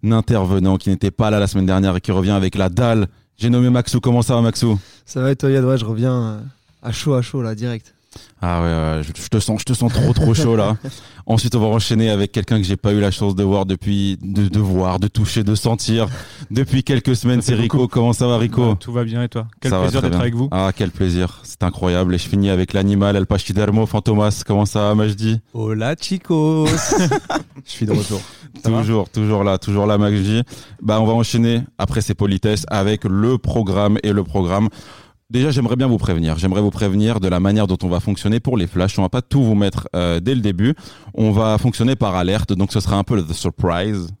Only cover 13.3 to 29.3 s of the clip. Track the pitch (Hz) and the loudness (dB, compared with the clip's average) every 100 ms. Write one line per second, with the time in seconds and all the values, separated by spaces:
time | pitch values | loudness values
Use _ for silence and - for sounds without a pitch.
13.3 | 95 98 101 95 92 98 101 98 95 95 | 2 2 2 0 -2 0 0 0 -4 -4
14.3 | 98 101 98 101 92 92 87 101 - 104 | 0 2 2 2 2 2 0 0 0 0
15.3 | - 104 107 120 113 - 113 110 127 - | 0 0 0 0 -2 0 0 0 -4 -14
16.3 | - - 110 139 131 - 131 - 123 120 | -18 -6 -2 0 0 2 0 2 0 2
17.3 | 123 107 117 117 131 123 127 120 113 123 | 0 2 0 2 0 0 2 2 2 2
18.3 | 117 113 117 120 104 - 120 117 117 120 | 2 2 2 2 0 -2 -4 -4 -4 -4
19.3 | 120 110 - 131 95 92 135 87 87 120 | -6 -10 -6 -2 0 0 0 0 0 0
20.3 | 117 135 90 95 - 95 - 92 87 90 | -2 -2 0 -2 -2 -4 -2 0 0 -2
21.3 | - - - 90 - 90 90 92 90 - | -6 -20 -4 -4 -2 0 0 0 -2 -2
22.3 | 98 101 92 92 98 98 101 101 101 92 | 0 2 0 0 0 0 2 2 0 0
23.3 | 101 - 101 104 107 110 110 107 104 104 | -2 -2 -2 2 2 0 0 0 2 0
24.3 | 101 - 104 104 110 104 107 107 101 110 | -2 -2 0 0 0 2 2 0 0 -2
25.3 | 113 _ 117 107 110 113 160 - 190 - | -2 _ -8 -6 -4 -4 -6 -6 -6 -2
26.3 | 165 156 156 156 160 - 403 180 415 - | 0 2 2 0 0 0 0 2 0 -4
27.3 | 302 - - - - 110 120 98 101 - | -8 -8 -20 -18 -6 -2 -2 -2 -8 -10
28.3 | - - - 117 113 107 113 90 - 104 | -20 -20 -6 -2 0 0 0 -2 -2 0